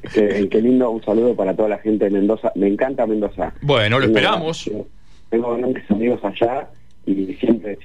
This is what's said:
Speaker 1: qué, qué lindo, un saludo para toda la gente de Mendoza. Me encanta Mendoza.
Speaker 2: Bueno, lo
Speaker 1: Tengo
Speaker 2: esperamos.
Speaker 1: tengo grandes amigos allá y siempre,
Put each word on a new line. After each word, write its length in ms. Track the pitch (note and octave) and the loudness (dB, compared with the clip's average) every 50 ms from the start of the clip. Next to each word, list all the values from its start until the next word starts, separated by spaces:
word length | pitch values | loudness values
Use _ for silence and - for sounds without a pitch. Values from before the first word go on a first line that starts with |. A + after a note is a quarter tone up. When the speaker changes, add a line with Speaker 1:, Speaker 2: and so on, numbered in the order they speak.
| - - - | -2 -2 0
Speaker 1:
qué, 340 | A2 G#2+ G2+ G2 G2+ G2+ F#2 | 2 2 2 2 0 0 2
qué 120 | - A2 | 2 2
lindo, 280 | A2 B2 B2+ B2+ B2+ A#2+ | 4 4 4 4 2 2
un 140 | A2+ A2+ - | 0 -2 -2
saludo 320 | - G#2 A2 A#2 B2 A2+ | 0 2 2 2 2 2
para 180 | G2+ G2+ F#2+ F#2 | 2 0 0 0
toda 140 | F2 G#2+ G#2+ | 0 0 0
la 100 | G#2 G2 | 0 -2
gente 260 | - A2 G#2+ G#2 G2+ | 0 0 0 2 2
de 60 | G2+ | 2
Mendoza. 400 | G2 G2 G2 G#2 A2 G2+ - - - | 2 2 2 2 0 0 -2 -2 0
Me 120 | - G2 G2+ | 0 2 2
encanta 380 | G2+ G#2 C3 C3 C#3 B2 A#2+ | 2 2 0 0 0 0 0
Mendoza. 480 | A2 G#2+ G#2+ G#2 G2 - - F2 D#2+ - - | 0 0 0 -2 -2 -2 -4 -6 -6 -6 -4
Speaker 2:
Bueno, 380 | - C#3+ C#3+ B2 G#2+ G#2 A2+ C3 | 0 2 2 4 4 4 2 2
lo 60 | C3+ | 4
Speaker 1:
Tengo 120 | A2 A2 G#2+ | 4 4 4
Speaker 2:
esperamos. 540 | D3 F#3+ G#3+ F#3 D#3+ D#3+ E3 - - - - - - - - - - - - - - - | 4 2 2 0 -2 -4 -6 -6 -6 -6 -8 -8 -8 -12 -16 -20 -20 -20 -20 -20 -8 -2
Speaker 1:
tengo 280 | - A#2 A#2+ A#2+ A#2 A#2 | -2 -2 0 0 -2 -2
grandes 260 | B2 B2+ B2+ - - - | -2 -2 -4 -4 -2 0
amigos 300 | G2+ G2+ A2+ A#2+ B2 G#2+ - | 0 2 2 0 0 0 -2
allá 460 | G2+ G2 - A#2 A#2+ B2+ C#3 - - - - - - - - - | -6 -2 0 0 0 0 -2 -6 -8 -14 -20 -20 -20 -20 -10 -4
y 280 | - G2 F#2+ F#2+ F#2 F#2 - | -2 -2 -2 -2 -4 -4 -2
siempre, 360 | - B2 A#2+ A2 - G#2 G2 - - | 0 0 0 0 0 -6 -10 -8 -8